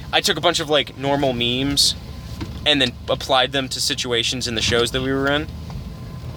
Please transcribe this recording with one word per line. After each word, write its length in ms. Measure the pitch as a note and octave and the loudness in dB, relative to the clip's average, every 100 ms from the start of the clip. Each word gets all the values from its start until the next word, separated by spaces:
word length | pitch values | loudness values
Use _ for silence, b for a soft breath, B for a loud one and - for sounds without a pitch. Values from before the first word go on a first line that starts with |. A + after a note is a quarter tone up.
| B | B
I 80 | D#3 | 0
took 160 | F#3 E3 | 2 2
a 60 | |
bunch 180 | E3+ D#3+ | 2 2
of, 100 | D3 | 2
like, 280 | D3+ B2+ - | 2 0 -4
normal 340 | C#3 C#3+ C#3 | 0 2 2
memes 640 | A#2+ A#2+ B2 C#3 C#3+ - - - - - - - - D3+ | 2 0 2 2 2 2 0 -8 -12 -10 -8 -8 -2 2
and 160 | D3 | 4
then 100 | B2+ - - | 2 0 -4
applied 460 | C3+ - C3 B2+ | -2 2 2 4
them 160 | C#3 C3 | 0 -2
to 100 | B2+ | -2
situations 680 | - B2+ B2+ A#2 A#2 C3 A#2 | -2 -2 0 0 0 -2 -2
in 80 | A2+ | -2
the 60 | |
shows 300 | G#2 A#2 A#2 | 2 2 2
that 100 | C3 | 0
we 100 | C3 | 0
were 200 | C3+ C#3 | 0 2
in. 160 | C#3+ D#3 - - - - - - - - | 0 -2 -8 -8 -8 -8 -10 -12 -10 -10